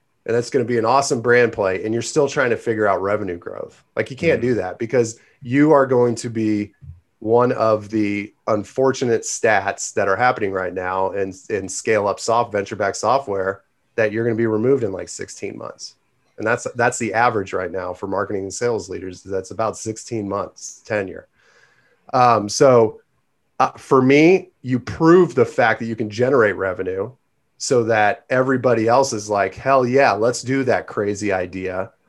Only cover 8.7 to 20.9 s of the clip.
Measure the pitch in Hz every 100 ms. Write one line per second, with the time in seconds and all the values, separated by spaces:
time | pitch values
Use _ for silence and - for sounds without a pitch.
8.7 | - 135 127 123 110 - - 117 104 98
9.7 | - - - 98 95 127 107 101 95 90
10.7 | 90 92 95 95 98 95 87 - 104 95
11.7 | - - 107 101 95 - 113 113 104 98
12.7 | 101 98 - 107 127 - 98 95 98 _
13.7 | _ _ - 107 107 117 113 113 107 120
14.7 | 139 110 92 90 - - - 101 - -
15.7 | - - - _ _ _ - 104 117 -
16.7 | 117 120 - 113 104 120 110 92 95 90
17.7 | 92 90 90 95 95 101 101 95 - 120
18.7 | 110 92 87 92 87 95 95 - 104 110
19.7 | 95 113 107 - 117 101 98 92 - -
20.7 | - -